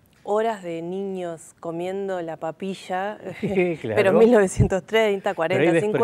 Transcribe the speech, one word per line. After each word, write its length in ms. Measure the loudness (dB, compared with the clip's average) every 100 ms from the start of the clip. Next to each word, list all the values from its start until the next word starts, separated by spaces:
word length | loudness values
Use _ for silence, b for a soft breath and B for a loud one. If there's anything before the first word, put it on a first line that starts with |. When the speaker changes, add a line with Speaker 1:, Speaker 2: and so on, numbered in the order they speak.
| _ _
Speaker 1:
horas 400 | -2 0 0 -4
de 180 | -8 -8
niños 720 | -8 -6 -6 -6 -8 -10 -16 _
comiendo 640 | -10 -6 -6 -6 -6 -6
la 160 | -8 -8
papilla, 800 | -10 -8 -10 -10 -6 -6 -6 -8
<laughs> 240 | -14 -8
Speaker 2:
<laughs> 400 | -2 0 0 -2
Claro. 140 | -2 2
Speaker 1:
pero 180 | 4
mil 180 | 6 6
novecientos 520 | 6 4 2 2 2
treinta, 500 | 0 2 2 0 -2
Speaker 2:
Pero 100 | -2
ahí 140 | 0 2
Speaker 1:
cuarenta, 140 | 4
Speaker 2:
ves, 120 | 4
por 120 | 2 2